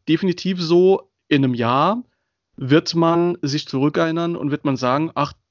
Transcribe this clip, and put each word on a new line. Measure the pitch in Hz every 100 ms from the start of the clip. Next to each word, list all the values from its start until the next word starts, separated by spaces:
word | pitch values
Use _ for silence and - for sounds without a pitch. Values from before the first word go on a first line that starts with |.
| -
definitiv | 160 190 175 185 185
so, | 160 175 185 190 - _ _
in | 147
einem | 135
Jahr | 120 117 131 165 233 - _ _ _ _ -
wird | 131 151 165 165
man | 165 170 175 175
sich | 143 147 -
zurückerinnern | 135 147 170 165 165 170
und | 170 143
wird | 143
man | 147 131
sagen, | 123 135 160
ach | - 143 - _